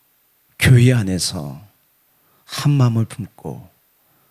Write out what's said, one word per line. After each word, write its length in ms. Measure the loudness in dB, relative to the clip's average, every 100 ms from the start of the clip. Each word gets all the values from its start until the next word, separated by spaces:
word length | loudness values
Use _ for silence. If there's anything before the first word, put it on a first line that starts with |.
| _ _ _ _ _ _
교회 340 | 4 6 6
안에서 680 | 2 -2 -4 -6 -8 -12 -14 -20 _ _ _ _ _ _ _ _
한 260 | -4 0
마음을 340 | 2 2 0 -4
품고 640 | -8 -14 _ -16 -16 -18 _ _ _ _ _ _